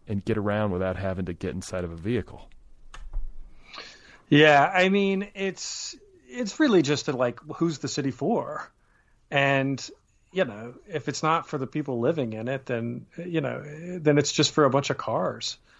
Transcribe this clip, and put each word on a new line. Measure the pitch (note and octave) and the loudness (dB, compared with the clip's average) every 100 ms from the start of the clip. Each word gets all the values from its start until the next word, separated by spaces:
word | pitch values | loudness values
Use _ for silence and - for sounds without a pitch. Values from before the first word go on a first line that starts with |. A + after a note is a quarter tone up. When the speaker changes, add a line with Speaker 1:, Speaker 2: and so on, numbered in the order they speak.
| - | -6
Speaker 1:
and | G#2 | -6
get | A2 G#2+ | -2 -2
around | G2+ G#2 G#2 | 0 0 0
without | F2+ F#2 F2+ | 0 -2 -2
having | F#2+ F#2 F2+ | -4 -4 -6
to | |
get | E2+ F#2 | -4 -6
inside | F2 - F#2 | -6 -6 -6
of | F2 | -6
a | E2 | -6
vehicle? | F#2 B2 - - - - - - - - - - - - - - - - - - - - - | -4 -4 -4 -14 -20 -20 -20 -20 -18 -14 -6 -4 -4 -8 -14 -18 -20 -18 -18 -20 -20 -10 4
Speaker 2:
Yeah, | D3 D3+ C#3+ D#3 | 8 10 8 6
I | F#3+ F#3 | 4 4
mean, | G3+ G3 F#3+ G3 | 4 2 0 -4
it's, | G3+ G3 - - - - C#4+ - - - | -6 -6 -6 -10 -10 -12 -14 -20 -20 -14
it's | B3 G#3+ - | -8 -6 2
really | D4+ F#3+ | 6 6
just | C#3 C#3+ - | 4 0 0
a, | |
like, | B2 B2 A#2+ D3+ - | 0 0 -2 -10 -2
who's | E3+ D3 | 0 0
the | C#3 | -4
city | - C3+ | -2 -4
for? | - D3 A3 - D3 - _ _ _ _ _ - | -2 -2 0 -2 -10 -12 _ _ _ _ _ -2
And, | C#3+ C#3 C3+ C3+ C3 - - _ _ _ | 2 4 4 2 -4 -8 -18 _ _ _
you | F3+ | -2
know, | D3 G#2 A#3 - - | -2 -4 -12 -14 -10
if | D#3 D3 | -6 -6
it's | C#3 | -2
not | D#3 D#3+ - | 0 0 -2
for | D3 | -6
the | C3 | -4
people | D3+ D3 A#2+ | -4 -4 0
living | B2 C#3+ A#2+ | 0 0 -2
in | A2 A#2 | -4 -6
it, | C3+ | -6
then, | - A#2 A#2 B2 - - | -4 -4 -4 -8 -12 -12
you | F3+ E3 | -4 -4
know, | C3 A#2+ D3 D3+ F3 F3+ | -2 -6 -10 -14 -10 -2
then | D3+ D3 | 4 4
it's | - | 4
just | - D3 | 2 2
for | - | 4
a | C#3 | 4
bunch | C#3 C3+ | 4 0
of | C#3 | -4
cars. | - C3 F#3 - - - _ _ | -2 -2 -2 -4 -10 -12 _ _